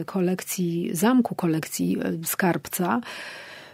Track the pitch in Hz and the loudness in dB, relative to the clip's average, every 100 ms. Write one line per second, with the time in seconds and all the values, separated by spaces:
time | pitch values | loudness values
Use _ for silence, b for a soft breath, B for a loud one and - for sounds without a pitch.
0 | 160 190 180 185 - - 175 170 - 165 | -2 0 0 0 -4 -2 0 0 -2 2
1 | 214 254 233 - 170 160 - - 180 190 | 6 6 4 0 0 0 -2 -2 0 0
2 | 185 170 165 - 185 170 - - 180 240 | -2 -4 -4 2 2 2 -2 -2 2 0
3 | B B B B B B B | B B B B B B B